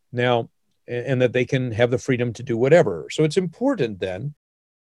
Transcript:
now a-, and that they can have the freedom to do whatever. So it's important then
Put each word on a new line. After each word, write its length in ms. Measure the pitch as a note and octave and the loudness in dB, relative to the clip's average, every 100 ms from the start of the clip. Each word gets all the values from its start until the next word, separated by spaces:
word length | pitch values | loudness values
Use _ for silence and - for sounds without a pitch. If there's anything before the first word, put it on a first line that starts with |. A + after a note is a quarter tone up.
| - | -10
now 360 | A#2+ B2 A#2+ - _ _ _ - | -2 2 2 -2 _ _ _ -10
a-, 240 | A#2+ A#2 | -8 -2
and 100 | B2+ | 2
that 120 | B2+ | 2
they 120 | B2 | 2
can 280 | B2 C3+ B2+ | 0 -2 -2
have 180 | G#2+ A#2+ | 0 0
the 80 | B2 | 0
freedom 340 | - B2 B2 | -2 -2 -2
to 80 | G#2+ | -6
do 140 | A#2 A2+ | -4 0
whatever. 520 | C3 F3 G#2+ E2+ - | 4 6 4 -2 -6
So 140 | - | 0
it's 120 | D#3 E3+ | 0 2
important 600 | F3+ - B3+ A#3+ A#2 F#2+ | -2 -2 -2 0 -4 -4
then 360 | F#2+ F#2 C#3+ - _ _ _ _ | -6 -6 -10 -12 _ _ _ _